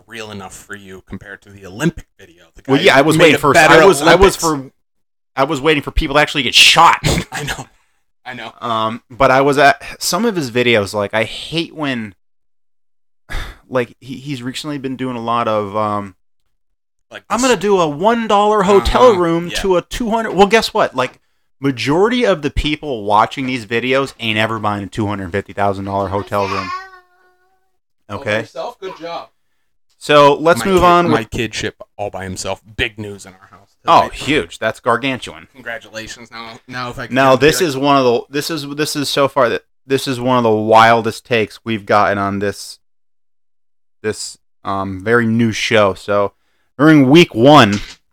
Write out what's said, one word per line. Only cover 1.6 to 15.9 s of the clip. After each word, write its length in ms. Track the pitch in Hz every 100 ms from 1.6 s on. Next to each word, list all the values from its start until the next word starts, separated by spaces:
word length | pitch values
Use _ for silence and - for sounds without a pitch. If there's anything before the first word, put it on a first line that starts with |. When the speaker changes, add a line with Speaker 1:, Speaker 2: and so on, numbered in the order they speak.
| 95
Speaker 1:
Olympic 420 | 101 160 - - _
video. 280 | - _ _
The 80 | _ -
Speaker 2:
Well, 120 | 139
Speaker 1:
guy 60 |
Speaker 2:
yeah, 120 | 131 127
I 60 |
was 140 | 156 156
Speaker 1:
made 80 |
Speaker 2:
waiting 120 | 165 143
Speaker 1:
a 20 |
Speaker 2:
for, 140 | 147
Speaker 1:
better 220 | 135 156
Speaker 2:
I 100 | 151 196
was, 140 | 143
I 120 | 160 170
was 260 | 190 -
Speaker 1:
Olympics. 280 | 165 147 131
Speaker 2:
for, 20 | _ _ _ _ _ _ -
I 80 |
was 160 | 147 151
waiting 220 | 147 147
for 100 | 131
people 220 | - 156 143
to 40 |
actually 220 | 147 151
get 120 | 120
shot. 440 | - - 165 165 -
<laughs> 320 | - - -
Speaker 1:
I 120 | -
know. 240 | 139 - 131 _ _ _ _ _ 127
I 60 |
know. 220 | 123 113 -
Speaker 2:
Um, 440 | 117 110 110 117 _
but 200 | 123 135
I 120 | 131
was 160 | 139 139
at 440 | 139 - - -
some 220 | - 175
of 100 | 233
his 160 | 180 131
videos. 440 | 120 120 113 95
Like, 180 | 107 101
I 120 | 110
hate 500 | 110 - - 160 165
when, 400 | 156 147 120 107 - _ _ _ _ _ _ _ _ _ _ -
<sighs> 60 | - - - -
like, 260 | 127 120 _
he, 160 | 120 -
he's 260 | 139 131
recently 360 | 123 123 156 147
been 180 | 131 127
doing 180 | 127 120
a 40 |
lot 260 | 117 117 113
of, 300 | 107 101 107
um, 400 | 107